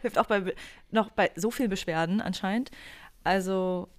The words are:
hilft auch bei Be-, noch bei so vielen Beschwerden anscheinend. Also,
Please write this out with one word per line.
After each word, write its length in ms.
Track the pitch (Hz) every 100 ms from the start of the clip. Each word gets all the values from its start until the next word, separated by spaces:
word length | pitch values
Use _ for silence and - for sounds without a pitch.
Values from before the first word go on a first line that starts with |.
hilft 160 | 240 -
auch 80 | 226
bei 160 | 208
Be-, 140 | 185 - - - -
noch 180 | 220 202
bei 200 | - 190 -
so 140 | 208
vielen 200 | 233 240
Beschwerden 500 | 185 - 160 165 202
anscheinend. 520 | - 185 190 214 269 - - - - -
Also, 640 | 160 190 185 190 185 180 185